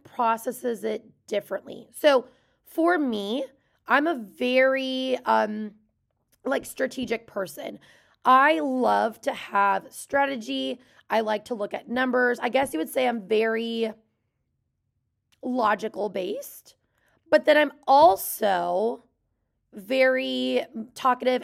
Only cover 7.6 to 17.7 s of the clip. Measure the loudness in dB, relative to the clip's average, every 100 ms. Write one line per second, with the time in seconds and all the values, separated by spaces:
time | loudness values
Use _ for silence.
7.6 | -14 -14 _ _ _ _ 4 6 6 2
8.6 | 0 0 2 2 0 -4 -8 -6 -4 0
9.6 | 2 0 -4 -20 -4 0 0 -2 -6 -6
10.6 | -6 -8 _ _ -4 -2 0 -4 -6 -8
11.6 | -6 -8 -6 -4 0 2 0 0 0 0
12.6 | 0 -4 -4 -2 -2 -2 -2 0 0 -2
13.6 | -4 -4 -6 -6 _ _ _ _ _ _
14.6 | _ _ _ _ _ _ _ _ -6 0
15.6 | 0 0 -4 -6 -6 -4 -6 -8 -10 -18
16.6 | -20 _ _ _ _ _ 2 2 6 4
17.6 | 4